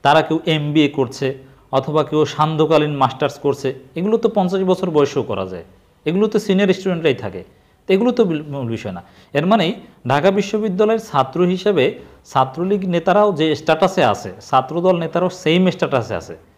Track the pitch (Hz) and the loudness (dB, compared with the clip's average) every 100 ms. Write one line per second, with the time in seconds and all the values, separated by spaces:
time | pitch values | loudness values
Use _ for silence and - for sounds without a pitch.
0 | 143 156 156 160 165 156 147 151 147 143 | 4 4 2 -2 0 -2 0 2 2 2
1 | 123 - 135 135 - - _ 135 131 151 | -4 -2 -6 -6 -14 -20 _ -2 0 0
2 | 147 151 151 - 156 156 156 156 151 143 | 0 0 0 2 0 2 4 4 2 0
3 | 135 - 143 - 147 139 135 131 - - | 0 0 -4 -2 -2 -2 -4 -6 -12 -6
4 | 190 220 226 208 185 190 190 185 185 147 | -2 0 0 0 0 0 0 0 0 2
5 | 139 - 117 98 95 90 82 _ _ _ | 2 0 -4 -6 -6 -10 -16 _ _ _
6 | - 175 214 214 202 190 202 185 190 170 | -4 0 0 0 0 0 2 0 -2 0
7 | 160 127 104 92 90 _ _ _ - 190 | 0 0 -4 -12 -16 _ _ _ -2 2
8 | 240 240 208 156 151 139 120 113 104 90 | 2 2 0 0 -6 -8 -6 -6 -8 -12
9 | - _ _ 143 165 220 170 233 - _ | -14 _ _ -2 2 2 2 -4 -12 _
10 | 123 139 175 196 202 214 214 185 220 226 | -2 2 2 2 -2 -2 -2 0 0 0
11 | 220 143 131 165 180 185 208 180 135 - | -2 -2 -2 0 0 0 0 2 0 -2
12 | - - _ 139 131 165 185 202 185 170 | -18 -20 _ 0 0 -2 -2 -2 0 -2
13 | 165 190 208 160 160 147 - 156 185 - | 2 2 2 2 0 0 0 2 2 2
14 | 135 101 98 92 - 131 127 160 185 175 | 0 0 -6 -14 0 0 0 -2 0 0
15 | 165 170 180 175 156 170 185 - 180 135 | 0 -2 -2 -2 0 2 2 0 -2 -2
16 | 107 95 - - _ | -2 -8 -8 -18 _